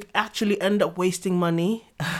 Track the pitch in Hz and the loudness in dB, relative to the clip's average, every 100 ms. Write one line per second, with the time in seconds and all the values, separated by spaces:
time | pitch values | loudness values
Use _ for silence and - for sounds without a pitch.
0 | - 208 214 - 208 202 190 208 165 175 | 0 -2 -2 -2 0 2 2 2 2 2
1 | 185 180 190 180 175 165 175 226 - - | 0 0 -2 0 2 2 0 -2 -6 -8
2 | 151 175 | -6 -6